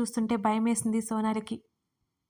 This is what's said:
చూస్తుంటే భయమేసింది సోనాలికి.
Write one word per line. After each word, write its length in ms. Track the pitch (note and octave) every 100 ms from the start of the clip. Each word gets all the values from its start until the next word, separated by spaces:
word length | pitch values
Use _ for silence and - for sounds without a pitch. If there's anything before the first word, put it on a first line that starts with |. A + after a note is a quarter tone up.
చూస్తుంటే 340 | A#3 A#3+ A3 A#3
భయమేసింది 640 | G#3+ A3 A3+ A3+ A3+ A3
సోనాలికి. 600 | A3 A3 A3 G#3+ G#3+ A3 _ _ _ _ _ _